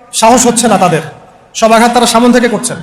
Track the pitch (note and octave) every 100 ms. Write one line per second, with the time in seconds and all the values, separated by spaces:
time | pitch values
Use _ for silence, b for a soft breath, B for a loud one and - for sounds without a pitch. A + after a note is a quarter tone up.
0 | - - A3+ B3 B3 A#3 A#3+ F#3+ F3+ D#3
1 | - - - - _ - A3 A3 A#3+ A#3+
2 | A3+ A3+ B3 A#3+ A#3+ G#3 - D3+